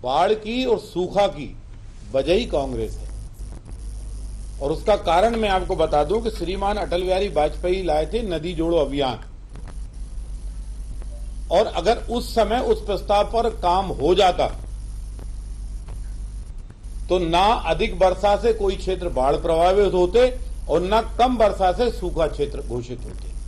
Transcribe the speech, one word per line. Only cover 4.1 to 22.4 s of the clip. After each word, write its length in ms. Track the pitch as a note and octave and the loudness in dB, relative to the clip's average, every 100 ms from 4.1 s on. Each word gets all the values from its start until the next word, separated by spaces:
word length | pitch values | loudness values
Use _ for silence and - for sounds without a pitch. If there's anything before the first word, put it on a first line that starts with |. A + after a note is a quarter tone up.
| - - - - - | -10 -10 -10 -10 -6
और 100 | C#3 | -2
उसका 220 | D#3 - G3+ | -2 2 2
कारण 380 | - E3+ G#3+ A#3 | 4 4 4 2
मैं 120 | G#3+ | 2
आपको 280 | F#3+ F3 F3+ | 2 0 0
बता 260 | G3+ D3+ | 2 4
दूं 160 | D3 G#3 | 2 2
कि 100 | A3+ | 0
श्रीमान 460 | A3 E3+ F#3+ G3 G#3 | -4 -4 -2 0 0
अटल 260 | E3 F3 | 0 -2
बिहारी 260 | F#3 F#3 G3+ | 0 0 0
वाजपेयी 540 | D#3 D3+ - F3+ F#3 | 2 0 0 -2 0
लाए 240 | F3+ D3+ D#3 | 0 0 0
थे 140 | A3 | -2
नदी 280 | A3 D#3+ E3 | -2 -4 -4
जोड़ो 220 | E3 D#3+ E3+ | -2 2 2
अभियान, 480 | C3+ C#3 C3 A2+ - - - - - - - - - - - - - - - - - - - - - - - | 2 0 -2 -2 -10 -16 -14 -14 -12 -10 -10 -10 -10 -10 -10 -10 -10 -10 -10 -10 -10 -8 -10 -8 -10 -8 0
और 140 | E3+ A3+ | 2 2
अगर 280 | - F3 A#3+ - | 0 2 0 0
उस 240 | A#3 - | -4 -2
समय 260 | - G3+ A#3 | 0 2 2
उस 200 | A#3 A3 - | 2 0 0
प्रस्ताव 380 | F#3+ - G3+ G#3 | -4 2 2 4
पर 160 | G#3 A#3 - | 2 0 0
काम 300 | F3+ F3+ F#3+ | 2 2 0
हो 200 | C3+ C#3 | 0 2
जाता 320 | F#3 F#3+ F3 B2+ - - - - - - - - - - - - - - - - - - - - - - - - - - | 6 6 4 0 -2 -10 -10 -10 -10 -10 -10 -8 -8 -8 -10 -8 -8 -8 -8 -8 -8 -8 -8 -10 -10 -12 -14 -12 -8 0
तो 100 | F3+ | 0
ना 240 | E3+ E3+ G3 A#3 E3 | 2 4 4 2 0
अधिक 280 | D#3+ A3 F3+ | 0 0 4
वर्षा 340 | F#3 F3+ G#3 G3+ | 4 4 2 4
से 160 | A#3 | 2
कोई 220 | A3 G3 F#3+ | 2 0 0
क्षेत्र 320 | - F#3 E3+ | -2 -2 -2
बाढ़ 260 | B2+ C3 D3+ | 2 2 2
प्रभावित 560 | E3 D#3+ F3 G3 G3 | 2 4 6 6 4
होते 360 | F3+ F3+ A3 B3+ B3 - - - | 4 4 6 4 2 -6 -8 0
और 120 | D#3 | 0
ना 180 | F3+ G#3+ A3 - | 4 2 2 2
कम 180 | B3 B3 | 4 6
वर्षा 340 | G#3+ E3 F#3 | 4 4 2
से 180 | F3+ A#3+ | 4 0
सूखा 360 | A3 F3 - D3+ | 0 -4 0 0
क्षेत्र 340 | - | 0